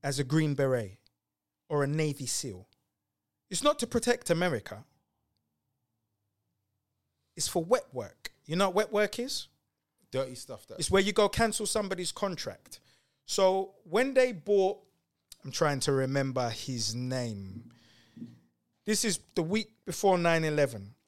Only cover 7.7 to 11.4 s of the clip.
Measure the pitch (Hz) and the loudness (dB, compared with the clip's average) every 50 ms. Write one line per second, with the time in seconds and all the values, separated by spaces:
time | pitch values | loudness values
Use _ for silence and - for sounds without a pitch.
7.7 | 233 254 - - - 127 107 98 - _ _ - _ _ _ - 156 175 202 190 | 0 0 0 -4 -10 -10 -10 -10 -12 _ _ -18 _ _ _ -6 0 0 0 2
8.7 | 175 190 214 208 214 202 208 202 - - 240 269 - - - - _ _ _ _ | 2 0 0 2 0 0 0 0 -2 -6 -6 -6 -6 -8 -8 -12 _ _ _ _
9.7 | _ _ _ _ _ _ _ _ - 131 135 131 127 120 - - 127 - - _ | _ _ _ _ _ _ _ _ -4 -4 -4 -4 -8 -14 -14 -16 -16 -18 -16 _
10.7 | - - 151 - 185 196 196 202 202 - 208 196 - - | -8 -6 -4 2 2 4 4 4 4 4 4 4 4 2